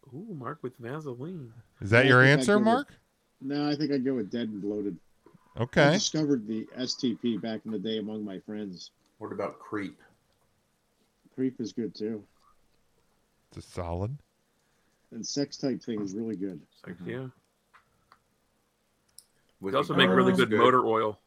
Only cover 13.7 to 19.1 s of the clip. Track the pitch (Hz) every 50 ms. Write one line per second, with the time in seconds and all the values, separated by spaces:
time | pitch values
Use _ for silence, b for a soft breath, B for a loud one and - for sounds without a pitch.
13.7 | - - 87 85 85 87 95 117 139 147 _ _ _ _ _ _ _ _ _ _
14.7 | _ _ _ _ _ _ _ _ - 117 104 - - 143 143 139 - - - 139
15.7 | 123 95 - - 117 104 104 98 92 104 113 113 110 87 95 98 90 78 - _
16.7 | _ _ _ - 92 87 90 - 117 127 131 127 123 _ _ _ _ _ _ _
17.7 | _ - _ _ _ _ _ _ - _ _ _ _ _ _ _ _ _ _ _
18.7 | _ _ _ _ _ _ _ _